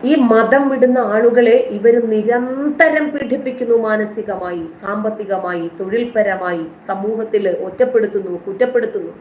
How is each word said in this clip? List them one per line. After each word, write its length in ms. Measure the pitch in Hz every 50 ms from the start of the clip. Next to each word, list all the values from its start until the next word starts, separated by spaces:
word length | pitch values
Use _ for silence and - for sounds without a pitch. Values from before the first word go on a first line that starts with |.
| -
ഈ 100 | 254 302
മതം 540 | 302 254 226 220 226 220 220 262 277 277 269
വിടുന്ന 300 | 269 247 254 254 247 254
ആളുകളെ 520 | 233 202 208 220 240 233 233 247 233 220
ഇവര് 640 | 233 254 - - 208 202 202 233 233 247 226 220
നിരന്തരം 960 | 214 214 208 220 240 240 247 254 262 269 285 294 294 - 330 320 311 311 302 294
പീഡിപ്പിക്കുന്നു, 640 | 294 285 262 220 247 - - 254 254 - 247 233 233
മാനസികമായി, 880 | 233 220 220 214 214 214 208 - 226 208 208 196 185 180 180 175 170 165 160 - -
സാമ്പത്തികമായി, 880 | - 196 202 214 214 220 214 214 214 190 196 185 180 180 180 170 165 170 165 -
തൊഴിൽപരമായി, 840 | 190 190 202 233 240 233 - 220 202 196 190 185 185 180 175 165 160 160 - - -
സമൂഹത്തിൽ 640 | - 190 190 202 214 220 220 220 214 - 208 196 185
ഒറ്റപ്പെടുത്തുന്നു, 920 | 175 - - 185 185 - 254 254 254 226 214 196 - 202 190 185 175 175 -
കുറ്റപ്പെടുത്തുന്നു. 680 | 196 196 190 247 247 254 240 220 - - 202 170 165 - -